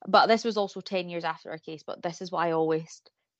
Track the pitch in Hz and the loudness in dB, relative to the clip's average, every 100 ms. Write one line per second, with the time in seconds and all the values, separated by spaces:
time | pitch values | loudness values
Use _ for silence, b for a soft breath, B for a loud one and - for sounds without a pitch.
0 | - 202 160 220 233 214 196 190 - 185 | 4 6 6 4 2 -2 -4 -6 -6 -6
1 | 175 170 165 165 - 160 - 156 - - | -4 -6 -6 -8 -12 -14 -12 -14 -12 -8
2 | 175 170 180 175 170 160 160 160 160 - | -8 -8 -6 -2 0 2 2 0 -4 -16
3 | _ _ _ | _ _ _